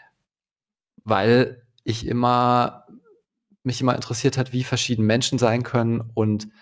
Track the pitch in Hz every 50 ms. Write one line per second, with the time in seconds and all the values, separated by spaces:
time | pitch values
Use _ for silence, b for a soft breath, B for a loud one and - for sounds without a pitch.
0 | B B B _ _ _ _ _ _ _ _ _ _ _ _ _ _ _ _ -
1 | - 107 110 95 98 113 120 123 127 - - - _ _ _ _ - - 110 -
2 | - - 117 120 123 120 123 123 123 123 123 123 120 - - - _ - - 247
3 | _ _ _ _ _ _ _ _ _ _ _ _ - 127 120 - 131 127 123 123
4 | - - 117 - - 139 - 135 123 - - 127 127 - 160 156 - - 120 110
5 | 110 107 113 123 131 - - 120 120 113 113 120 123 - - 120 117 113 117 117
6 | 113 - - 113 107 107 107 104 107 B B B